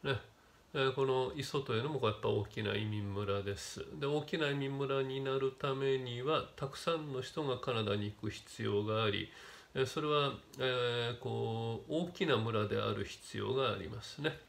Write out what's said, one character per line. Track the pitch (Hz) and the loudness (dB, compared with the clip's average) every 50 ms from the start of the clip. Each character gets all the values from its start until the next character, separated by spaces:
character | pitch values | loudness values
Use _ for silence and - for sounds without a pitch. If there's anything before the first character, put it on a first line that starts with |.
| - 139 | 0 0
ね。 | 131 110 - - - - - - - - - - - | -2 -2 -4 -10 -20 -20 -20 -20 -20 -20 -20 -6 0
え | 147 | 2
ー、 | 135 135 131 | 2 2 4
こ | 139 135 | 2 2
の | 131 131 131 127 127 - | 4 4 2 2 0 -2
磯 | 147 135 - - 143 | -4 -6 -2 -2 -2
と | 135 - 117 | 0 2 0
い | 110 | 0
う | |
の | 120 151 | 0 0
も | 156 131 | 0 2
こ | 120 | 2
う | 107 | 2
や | 107 | 2
っ | - | 2
ぱ | - 110 | 2 2
大 | 107 107 104 | 2 2 0
き | - - 113 | -2 -4 -2
な | 107 101 101 | 0 0 0
移 | 107 107 | 0 0
民 | 107 107 104 104 101 | 0 0 -2 -2 -2
村 | 98 98 104 98 101 101 | -2 -2 0 0 0 0
で | 95 101 101 95 | 0 -2 -4 -4
す。 | - - - - - - - 151 | -6 -10 -8 -8 -10 -8 -6 -4
で、 | 143 | 0
大 | 139 147 151 | 0 0 0
き | 147 - - 165 | 0 -2 0 0
な | 156 143 | 2 2
移 | 143 | 2
民 | 143 139 135 139 139 | 0 0 -2 0 -2
村 | 139 135 139 135 | 0 2 2 2
に | 135 131 131 135 | 2 0 -2 -2
な | 135 135 135 135 | 0 0 2 2
る | 135 135 | 2 0
た | 135 - - 139 135 | 0 0 0 0 0
め | 135 135 135 135 131 | 2 2 2 2 2
に | 127 123 120 120 | 0 -2 -4 -2
は、 | 123 147 160 - - - - | 0 2 2 2 0 -2 -6
た | - 143 | -6 -6
く | 135 - - | -6 -6 -2
さ | - 175 | 0 0
ん | 170 160 156 147 | 0 0 -2 -4
の | 135 127 | -4 -4
人 | 123 - - 160 151 | -4 -4 -4 -2 0
が | 135 127 123 | 0 0 0
カ | - 135 123 | 0 0 0
ナ | 113 107 | 2 2
ダ | 104 104 | 2 2
に | 104 104 104 | 2 0 -2
行 | 104 - - 107 | -4 -4 -6 -6
く | |
必 | - - - - - - | -6 -6 -14 -14 -8 -4
要 | 113 107 104 104 | 0 2 2 2
が | 104 107 110 110 113 | 2 2 2 2 4
あ | 107 | 2
り、 | 101 98 - - - - - - - - - - - | 2 0 -2 -4 -8 -16 -16 -16 -18 -18 -20 -6 0
え | 131 | 0
ー、 | 131 | 0
そ | 120 - 156 | 0 0 -2
れ | 151 | 0
は、 | 151 151 147 143 139 127 - - - - 135 | 4 4 4 4 2 -2 -4 -12 -16 -4 -2
え | 131 131 127 123 123 120 120 120 120 120 | 0 2 2 2 2 2 2 2 0 -2
ー、 | 117 - | -2 -4
こ | - 120 113 113 117 113 113 113 113 113 113 - - - | -4 -2 -2 0 0 0 0 0 0 -2 -2 -4 -4 -2
う、 | 147 | 0
大 | 160 175 175 | 0 0 -2
き | - - 190 | 0 0 2
な | 160 131 110 | 4 4 4
村 | 110 117 113 107 107 101 | 4 2 2 2 2 2
で | 107 104 | 2 0
あ | 104 107 | 2 0
る | 110 107 104 | 0 0 -4
必 | - - - - - - | -6 -8 -14 -12 -8 -6
要 | 107 101 107 | -4 -2 0
が | 123 135 135 120 101 | 2 2 2 2 0
あ | |
り | 95 - 101 | -2 -4 -8
ま | 113 110 | -8 -10
す | - - - - | -10 -12 -10 -2
ね。 | 143 156 143 - - | -2 -2 -2 -4 -14